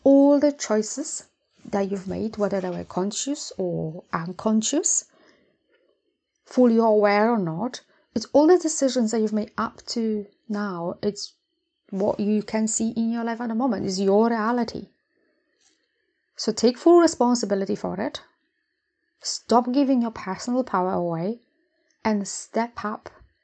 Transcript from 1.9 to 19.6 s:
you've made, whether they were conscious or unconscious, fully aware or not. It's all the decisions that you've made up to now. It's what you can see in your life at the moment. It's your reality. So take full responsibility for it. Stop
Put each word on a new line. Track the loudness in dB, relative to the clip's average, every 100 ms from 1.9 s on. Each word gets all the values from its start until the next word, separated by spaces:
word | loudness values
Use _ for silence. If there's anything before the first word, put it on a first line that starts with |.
you've | -6 -6
made, | -6 -6 -2
whether | -2 -2
they | -4
were | -8
conscious | -6 -4 -4 -4 -6 -8 -8 -6
or | -4 -4 -6 -10 -8
unconscious, | -8 -8 -4 0 0 0 -2 0 -2 -4 _ _ _ _ _ _ _ _ _ _ _ _ _
fully | -4 4 4 4
aware | 4 4 4 4 2
or | 2
not. | -2 -4 -6 -10 _ _ _
It's | -8 0
all | 4 6
the | 6
decisions | 2 -2 0 0 0
that | 0
you've | 0
made | -2 -4 -6
up | -6 -8 -10
to | -4 -4 -4 -8 _ -8
now. | -6 -6 -6 -6 -6
It's | -6 -6 -10 _ _ _ _ _ -10
what | -4 -2 0
you | 0 -2
can | -2 -2 -2
see | -2 -4
in | -2 -2
your | -2
life | -4 -6
at | -4
the |
moment. | -2 -2 -2 -4
It's | -2
your | 2 4 4
reality. | 2 0 -2 -2 -6 -14 _ _ _ _ _ _ _ _ _ _ _ _ _ _ -10
So | -6
take | 0 0 4
full | 6 8
responsibility | 6 4 0 0 0 -2 -2 -4
for | -6 -6
it. | -6 -8 -18 _ _ _ _ _ _ _ _ _
Stop | -12 -8 2 2